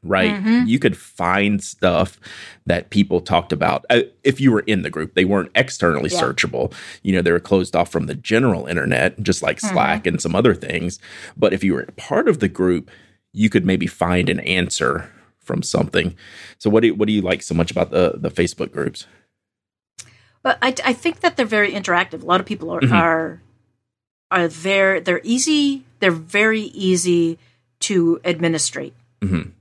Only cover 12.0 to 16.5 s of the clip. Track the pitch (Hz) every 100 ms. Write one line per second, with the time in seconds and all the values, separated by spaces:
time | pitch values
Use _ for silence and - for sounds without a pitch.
12 | - 170 302 185 101 - 92 87 - -
13 | _ _ _ 101 107 - 90 95 - -
14 | 85 90 87 92 - 92 87 - 62 71
15 | - - _ _ - - - - 78 87
16 | 85 - - - -